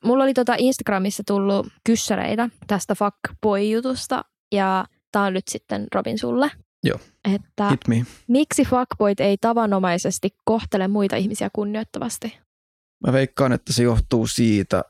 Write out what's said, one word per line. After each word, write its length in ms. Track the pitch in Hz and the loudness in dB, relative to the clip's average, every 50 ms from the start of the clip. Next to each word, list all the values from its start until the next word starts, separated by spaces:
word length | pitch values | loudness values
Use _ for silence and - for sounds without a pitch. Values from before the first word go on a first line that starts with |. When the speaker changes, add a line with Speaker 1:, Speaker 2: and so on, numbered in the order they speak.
| - | 0
Speaker 1:
mulla 200 | 226 247 269 269 | 2 2 4 4
oli 100 | 269 254 | 2 2
tota 220 | 254 247 247 240 - | 2 2 2 2 2
Instagramissa 680 | 247 262 262 - - - 202 185 190 208 - - 208 - | 2 2 2 0 0 -2 0 0 0 -2 -4 -4 -4 -2
tullut 400 | 202 202 196 196 196 202 - - - _ _ | -2 0 2 2 0 0 -2 -4 -10 _ _
kyssäreitä 640 | 226 226 220 - - 208 - - - 214 220 240 233 - _ - - | 0 0 2 0 -2 -2 -2 -2 -2 -2 -2 -2 -4 -6 _ -6 -4
tästä 280 | 208 185 - - 202 | -2 -2 -2 -4 -2
fuckboy-jutusta, 1300 | - 208 202 - _ - - - - - 214 202 196 208 214 220 233 247 262 262 - - - 262 254 - - _ _ _ _ | 0 0 -2 -2 _ -10 -12 -10 -4 -2 0 0 2 0 0 0 -2 -2 -2 -4 -6 -6 -6 -6 -6 -6 -10 _ _ _ _
ja 340 | 208 202 190 190 190 190 190 - _ _ _ _ | -2 0 0 2 0 0 -2 -6 _ _ _ _
tää 120 | - 208 202 | -2 0 0
on 100 | 196 185 | 0 -2
nyt 140 | 185 - - | -2 -4 -6
sitten, 400 | - - - - 214 202 208 - - | -8 -10 -8 -8 -6 -6 -6 -4 -4
Robin, 220 | 190 - 226 220 214 | -4 -2 -2 -4 -4
sulle. 320 | - 240 240 247 277 294 - - - _ _ _ - | -4 -2 0 0 0 0 -2 -8 -18 _ _ _ -2
Speaker 2:
Joo. 160 | - - - - _ _ _ _ - 98 | -2 -2 -2 -8 _ _ _ _ -2 -2
Speaker 1:
Että 360 | 101 - - _ - 208 202 | -2 -4 -8 _ -2 0 0
Speaker 2:
Hit 180 | 139 - - - | 0 0 0 0
me. 180 | 113 117 120 - - - _ - | 0 0 0 -2 -8 -14 _ 0
Speaker 1:
miksi 380 | 240 277 302 - - - 277 | 2 2 2 2 2 0 2
fuckboyt 540 | - 254 247 254 - - - 214 202 202 - | 2 2 0 0 -2 -2 0 0 0 2 2
ei 180 | - 202 202 196 | 2 2 2 2
tavanomaisesti 880 | - 226 233 233 226 208 196 190 190 180 175 180 - 196 180 - - 196 - _ _ | 2 0 2 2 2 2 2 2 2 0 0 0 -2 -2 -4 -2 -4 -4 -4 _ _
kohtele 420 | - 220 226 - - - 196 185 196 | 0 0 0 0 -2 -2 -2 0 0
muita 280 | 208 208 202 196 214 | 0 0 0 0 0
ihmisiä 340 | - 190 214 214 - 208 196 - | -2 -2 -4 -4 -4 -6 -6 -4
kunnioittavasti? 840 | 208 208 208 208 214 226 - - - 254 233 - - - 220 - - _ _ _ _ _ _ _ _ _ _ _ _ - 123 | -6 -6 -4 -6 -6 -8 -8 -8 -8 -8 -8 -8 -8 -10 -12 -12 -14 _ _ _ _ _ _ _ _ _ _ _ _ -2 0
Speaker 2:
Mä 60 | 127 | 2
veikkaan, 400 | 135 135 - - - 139 127 120 | 2 2 0 0 0 2 2 2
että 200 | - - - 120 | 0 -2 -2 0
se 100 | 120 120 | 2 2
johtuu 440 | 120 117 117 - - 127 113 113 110 | 4 4 2 2 2 2 0 0 0
siitä, 560 | - - 120 113 104 101 92 - 101 90 - | 0 2 2 4 4 2 2 2 0 -2 -2